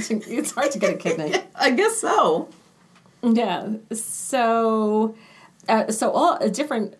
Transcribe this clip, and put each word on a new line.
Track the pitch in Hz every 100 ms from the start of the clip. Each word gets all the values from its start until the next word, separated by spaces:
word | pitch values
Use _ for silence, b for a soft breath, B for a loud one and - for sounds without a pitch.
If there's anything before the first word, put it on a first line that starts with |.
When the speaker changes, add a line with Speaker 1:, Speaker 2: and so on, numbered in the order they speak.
| 214
Speaker 1:
It's | 214 - 240 226
hard | 240 302
to | 214
get | 190
a | -
kidney. | 170 160 156 - -
Speaker 2:
<laughs> |
I | - 277
guess | 247 440 440
so. | 427 427 190 285 - - _ _ _ _ _ _
Speaker 1:
Yeah. | 240 226 208 170 202 220 -
So, | 220 - - - 262 226 226 226 220 214 214 220 B B B B _ -
uh, | 220 220
so | 220 240
all, | - 339 -
uh, | 214
different, | 190 294 233 196